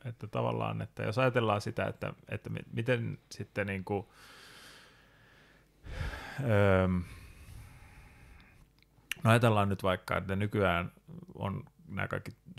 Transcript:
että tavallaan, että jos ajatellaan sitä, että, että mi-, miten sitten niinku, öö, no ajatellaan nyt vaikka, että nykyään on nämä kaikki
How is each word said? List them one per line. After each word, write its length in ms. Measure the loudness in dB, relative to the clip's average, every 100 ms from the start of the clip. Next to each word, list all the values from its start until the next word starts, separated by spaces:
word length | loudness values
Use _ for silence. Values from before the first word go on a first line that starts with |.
| -14
että 220 | -12 -8
tavallaan, 540 | -4 -2 -2 -2 -4
että 220 | -6 -6
jos 140 | -4 2
ajatellaan 440 | 2 2 2 0
sitä, 240 | -2 -4 -4
että, 280 | -4 -8 -10 -10
että 200 | -10 -6
mi-, 160 | -8 -8
miten 440 | -4 -2 0 -2 -8 -12
sitten 360 | -14 -10 -6 -4
niinku, 420 | -4 -2 -4 -4 -14 -20 -20 -20 -20 -20 -20 -20 -20 -20 -20 -20 -20 -20 -20 _ _ -12 -8 -8 -8 -12 -4
öö, 440 | 2 6 6 6 4 2 -2 -10 -18 -20 -18 -18 -18 -20 -20 -20 -20 -20 -20 -20 -20 -20 -20 _ _ _ -12 0
no 60 | 4
ajatellaan 400 | 6 6 6 4
nyt 140 | 2
vaikka, 340 | 2 0 0 -2
että 180 | 0 0
nykyään 560 | 0 2 4 2 -2 -8 -18 -16 -16 -8
on 280 | -6 -6 -8 _ -12
nämä 200 | -6 -4
kaikki 240 | -4 -8 -14 -14